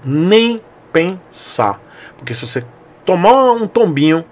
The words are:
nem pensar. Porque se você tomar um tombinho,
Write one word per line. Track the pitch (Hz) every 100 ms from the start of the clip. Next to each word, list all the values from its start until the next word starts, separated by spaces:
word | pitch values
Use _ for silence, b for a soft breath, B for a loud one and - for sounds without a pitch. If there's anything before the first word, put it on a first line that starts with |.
nem | 131 147 175 220 233 226 - - -
pensar. | 165 170 185 - - - - 107 98 B B B -
Porque | 123
se | 117 117
você | 127 - - - -
tomar | - 180 190 262 262
um | 233 214
tombinho, | 240 208 139 151 160 165